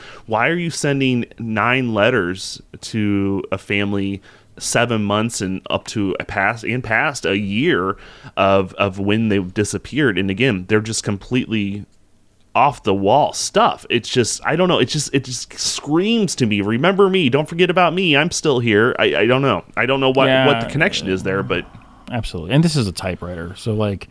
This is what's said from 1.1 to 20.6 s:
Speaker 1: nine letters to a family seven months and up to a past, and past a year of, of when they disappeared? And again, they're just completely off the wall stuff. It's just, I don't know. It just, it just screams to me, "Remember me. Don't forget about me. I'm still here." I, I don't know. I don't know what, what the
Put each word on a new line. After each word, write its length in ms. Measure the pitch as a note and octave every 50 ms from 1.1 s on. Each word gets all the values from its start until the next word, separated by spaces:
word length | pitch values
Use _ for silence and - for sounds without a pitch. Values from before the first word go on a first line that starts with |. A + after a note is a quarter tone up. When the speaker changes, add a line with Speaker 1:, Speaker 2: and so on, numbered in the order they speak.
| B2+ A#2+ A#2 - - -
Speaker 1:
nine 540 | A#2 A2+ A2 G#2+ G#2 A#2+ B2 C3 B2+ A#2+ A2
letters 680 | G#2 G2+ A#2 B2+ A#2 F#2 F2 F#2 F#2+ - - - - - _ - -
to 600 | - - - A2+ G#2 G#2 G2+ G2+ G2 G2 G2 F#2+ - - -
a 40 | F#2+
family 640 | - - G#2 G2+ G2+ G2+ G2+ G2+ G2 G2 G2 F#2+ - - - - _ _ - -
seven 440 | - - - B2 A#2 A#2 A#2+ A2 G#2+
months 360 | G2+ G2+ G#2 A2 A#2+ - -
and 220 | G#2+ F#2 F#2 F2+ - -
up 160 | - F#2+ -
to 280 | - - A2+ G2+ F#2+ - -
a 60 | -
past, 400 | - - G#2+ F#2+ G2+ A#2 A#2 -
and 180 | - A2+ B2+ B2
past 420 | A2+ A2+ A2+ C3+ D#3 C#3 - -
a 120 | E2+ G2 G2+
year 580 | G#2+ G2 G2 G#2+ C3+ F3+ D3+ F#2 F#2 F#2+ F#2+ - - - - - - - -
of, 380 | - F#2+ G2 G2 G2 F#2+ F#2 -
of 260 | - G2 G2+ F#2 G2
when 300 | G2 G2+ G#2 A2 A2+ A2
they 100 | G#2 G2+
disappeared? 800 | F#2+ F2+ - - G#2 - - G2 - - - B2+ D#3 B2+ G2 E2+
And 120 | G2 G2
again, 360 | G2 G2 B2 C3+ A2 F#2 F2+ F#2
they're 140 | A2 A2
just 240 | G#2+ A2 A2 - -
completely 800 | - G#2 F#2+ - - B2 B2+ - - A2 A2 G2+ G2 G2 G#2 G2+ - _ _ _ _ _ _ _ _ _ _ _ _ -
off 300 | G#2+ B2 C#3+ C3+ - -
the 100 | G#2+ F#2+
wall 380 | G2 G2 G2 A2+ C#3+ D3 F2
stuff. 540 | - - - - - F#3 A#3 A3 - - - -
It's 200 | - A#2+ G#2+ -
just, 320 | - B2+ A#2 - - - -
I 120 | - C#3 E3
don't 100 | F#3 F3+
know. 120 | D#3+ A2+
It 60 | B2
just, 280 | - - D#3 C#3+ - -
it 100 | C#3 B2
just 300 | B2+ B2+ A#2+ - - -
screams 840 | - - - - - - C#3 D3 E3 F#3 G#3+ A#3 A#3 G#3 D#3+ -
to 100 | - B2+
me, 140 | G#2+ G#2 G2+
"Remember 500 | G2 G2+ A2+ B2 C#3+ F3 G3 F#3 G3+ F#3+
me. 200 | F#3 F#3+ F3 C3
Don't 180 | C3 C#3 D3+ -
forget 220 | E3 E3+ F3+ F3
about 240 | F3+ F3+ F3+ E3 D3+
me. 240 | F3+ G3 F3 D3 C#3
I'm 140 | D3+ -
still 280 | - - - D#3 C#3 C3
here." 360 | A#2+ A#2 G#2+ G2+ A2+ B2 - -
I, 160 | A2 G#2 C#2+
I 100 | D2 G#2
don't 160 | A2+ B2 C3
know. 220 | C#3 C#3 A2 E2+ - - - -
I 80 | A2+
don't 140 | B2 C3+ C#3
know 80 | C3+ C3
what, 180 | C3 C3+ C3 C3
what 320 | C3 C3 C3 B2+ A#2+
the 60 | A2+